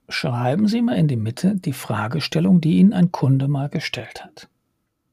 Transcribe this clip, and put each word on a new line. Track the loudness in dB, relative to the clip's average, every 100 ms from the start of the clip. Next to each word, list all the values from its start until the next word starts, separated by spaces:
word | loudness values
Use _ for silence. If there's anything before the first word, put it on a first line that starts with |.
| -12
schreiben | -6 -4 -2 0 0 0
Sie | 2
mal | 0 2
in | 0
die | 0
Mitte | -4 -2 -2
die | -2 -4
Fragestellung, | -8 -6 -6 -4 -6 -4 0 4 4
die | 4 6
Ihnen | 4
ein | 6 0
Kunde | 2 0 2 0
mal | -2 -4
gestellt | -6 -8 -10 -14 -16
hat. | -20 -20 -20 _ _ _ _ _ _